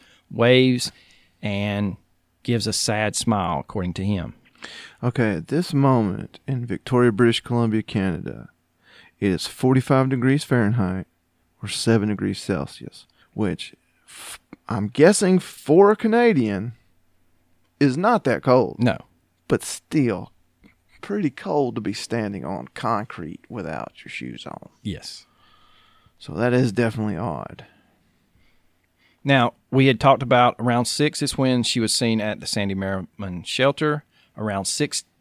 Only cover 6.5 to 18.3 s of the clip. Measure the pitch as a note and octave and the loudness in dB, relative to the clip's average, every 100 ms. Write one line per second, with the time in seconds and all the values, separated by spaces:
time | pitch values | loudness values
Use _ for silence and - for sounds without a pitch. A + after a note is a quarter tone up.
6.5 | B2+ A#2+ F#2 - B2 A#2+ G2+ A#2+ A2+ - | -6 -6 -8 0 4 4 4 2 2 -2
7.5 | A#2+ A#2 A2 - G#2 F#2+ D#2+ - A1 - | -2 0 -2 -2 -2 -2 -4 -8 -12 -16
8.5 | _ _ _ _ - _ _ G2 E2+ - | _ _ _ _ -20 _ _ 0 0 -4
9.5 | - C3 C3 - C3+ C3 C3 C3 D3 - | 0 2 4 4 2 2 0 2 0 2
10.5 | B2 G2+ A#2+ F#2 F#2+ - _ _ _ _ | 2 2 2 0 -4 -8 _ _ _ _
11.5 | _ G#2 - A2+ A2+ G#2+ G2 G2 F#2+ - | _ -10 -2 2 2 2 -2 -4 -4 -4
12.5 | E2+ C#2+ - - - _ _ _ - G#2+ | -4 -6 -12 -20 -20 _ _ _ -4 -4
13.5 | B2 - - _ _ _ - - - _ | -4 -10 -18 _ _ _ -20 -18 -20 _
14.5 | - - A2+ G#2 C#3 E3+ G3+ F#3 F#3 - | -18 -8 -6 -4 6 6 6 4 2 0
15.5 | - - E3+ G3+ G#3+ A3 A#3 A#3+ D3 A2 | -8 4 6 6 4 2 4 4 4 0
16.5 | G2 A#2 A2+ _ _ _ _ _ _ _ | -2 -6 -12 _ _ _ _ _ _ _
17.5 | _ _ _ C#3 C#3 G#3 A3+ C3+ | _ _ _ 2 2 2 2 2